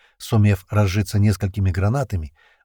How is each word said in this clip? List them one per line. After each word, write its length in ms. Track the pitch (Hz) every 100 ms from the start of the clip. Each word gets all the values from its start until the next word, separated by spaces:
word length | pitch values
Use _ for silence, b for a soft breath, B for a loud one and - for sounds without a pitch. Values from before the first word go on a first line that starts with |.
| b b
сумев 480 | - 113 104 98 -
разжиться 500 | 104 101 98 98 104
несколькими 520 | 107 98 98 101 95
гранатами 640 | 90 98 135 131 92 76 b b b